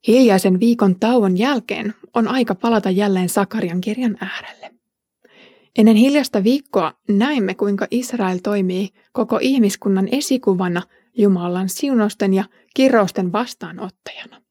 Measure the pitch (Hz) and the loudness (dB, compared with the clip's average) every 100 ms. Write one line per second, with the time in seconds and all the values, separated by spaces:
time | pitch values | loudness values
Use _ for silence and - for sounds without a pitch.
0 | - 247 247 190 196 185 233 233 202 185 | 4 6 6 6 4 2 2 2 2 2
1 | 220 247 196 185 247 269 - 196 214 - | 0 2 2 0 0 -2 -6 -8 -8 -10
2 | - 233 226 262 240 185 220 220 190 185 | -6 -4 -2 -2 -2 -2 0 0 0 0
3 | 208 185 180 - 196 220 185 180 190 220 | 0 0 0 -2 -2 -4 -4 -4 -6 -4
4 | 247 202 190 - - - - _ _ _ | -4 -4 -10 -12 -16 -20 -20 _ _ _
5 | _ _ _ _ - _ _ - 220 214 | _ _ _ _ -20 _ _ 4 6 6
6 | 262 294 262 208 196 277 _ - - - | 4 2 0 -2 0 0 _ -4 -4 -6
7 | - 202 254 285 190 190 202 202 208 240 | -2 0 0 0 -2 -2 -4 -2 -4 -4
8 | 247 233 190 185 202 208 185 185 196 _ | -4 -4 -2 -2 -4 -2 -2 -4 -6 _
9 | _ - 220 - 254 269 202 - 202 190 | _ -6 -2 0 0 2 0 0 -2 -2
10 | 196 262 - 254 208 185 180 175 - _ | 0 -4 -2 -2 0 -2 -2 -4 -8 _
11 | _ - 202 180 175 180 190 - 277 247 | _ 0 2 2 -2 -4 -4 -4 -2 0
12 | 208 - 196 190 - _ _ - 262 233 | -2 -2 0 0 -2 _ _ 0 4 4
13 | 190 - 180 190 247 - 190 175 190 _ | 2 -2 -4 -4 -6 -12 -16 -14 -14 _
14 | - - - - _ | -20 -20 -20 -20 _